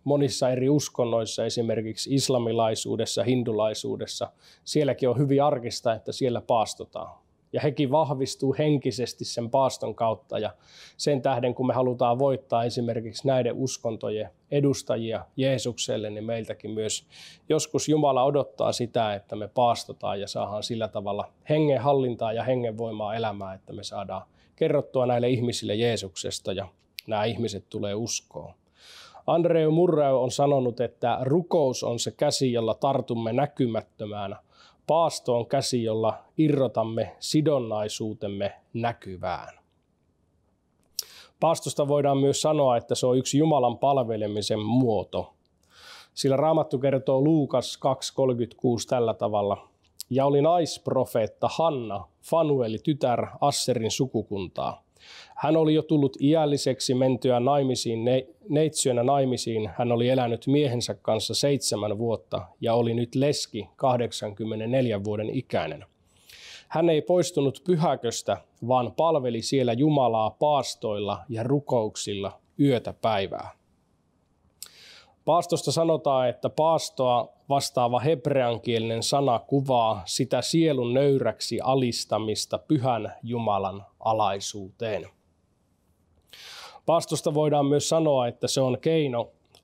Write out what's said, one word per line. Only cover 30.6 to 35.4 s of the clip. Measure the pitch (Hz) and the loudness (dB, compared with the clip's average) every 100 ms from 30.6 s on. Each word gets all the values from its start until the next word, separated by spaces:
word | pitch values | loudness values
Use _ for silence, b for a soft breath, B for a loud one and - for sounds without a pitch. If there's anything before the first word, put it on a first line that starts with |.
| 123 113 | 2 0
että | 117 - 120 113 | -4 -2 -2 0
rukous | 131 160 170 180 139 120 | 2 0 2 2 2 0
on | 110 117 | -4 -4
se | - | -4
käsi, | - 147 - 131 | -2 0 2 0
jolla | 117 113 | 0 0
tartumme | 107 143 135 113 117 113 | 0 0 0 -2 -4 -2
näkymättömään. | 120 143 - 127 110 - - 107 104 98 98 _ b b b - | 0 0 0 0 -2 -6 -12 -10 -8 -10 -10 _ b b b -2
Paasto | 156 160 - - | 2 2 -2 -2
on | 120 | -2